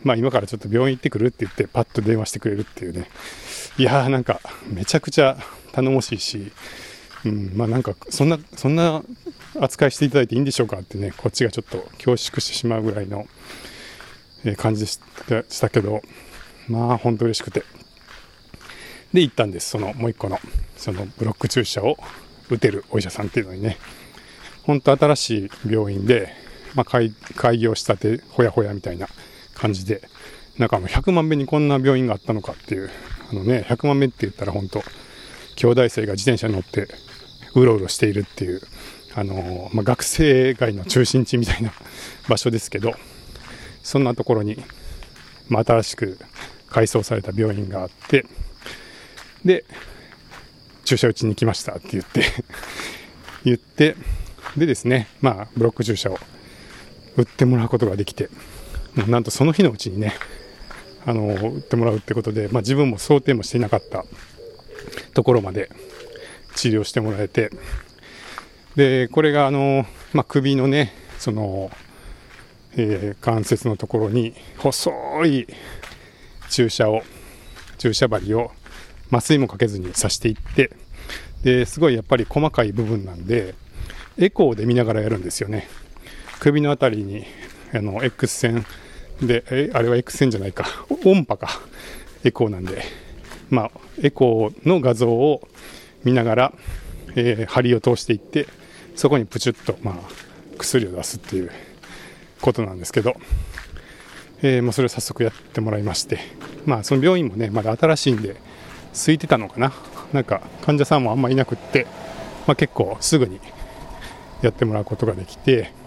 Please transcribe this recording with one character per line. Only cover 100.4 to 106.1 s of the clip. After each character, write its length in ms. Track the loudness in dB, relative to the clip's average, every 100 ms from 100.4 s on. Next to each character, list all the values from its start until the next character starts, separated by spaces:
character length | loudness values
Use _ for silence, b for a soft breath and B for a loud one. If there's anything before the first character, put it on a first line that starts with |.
| B -10
薬 280 | 0 0 0
を 40 |
出 120 | -6
す 140 | -8 -10
っ 20 |
て 160 | -6 -6
い 100 | -6
う 60 | -10 B B B B B B B B
こ 120 | 0
と 120 | 0 -2
な 80 |
ん 60 | -6
で 60 | -4
す 80 |
け 80 | 0
ど、 140 | 0 -2 B B B B B B B B B B B -2
え 180 | 2 4
ー、 40 |
も 60 | 2
う 40 |
そ 80 | 2
れ 40 | 0
を 40 |
早 120 | 0
速 220 | -6 -2
や 60 | -2
っ 40 |
て 280 | -2 -10 -4
も 100 | -2
ら 80 | -2
い 40 |
ま 100 | -2
し 100 | -4
て、 140 | -4